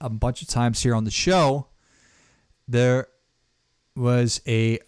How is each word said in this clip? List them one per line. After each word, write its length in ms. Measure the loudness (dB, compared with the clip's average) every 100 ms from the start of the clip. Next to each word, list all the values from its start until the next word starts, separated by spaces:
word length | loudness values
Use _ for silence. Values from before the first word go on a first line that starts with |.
a 80 | -10
bunch 320 | -4 -4 -4
of 80 | -6
times 340 | 0 0 0
here 120 | 0
on 100 | 0
the 60 | -2
show, 560 | -2 0 2 2 0 -4 _ _ _ _ _ _ _ _ _ -4
there 420 | 2 2 2 -2 _ _ _ _ _ _ _ _
was 460 | -4 0 2 0 -2 -2
a, 320 | 0 0 -2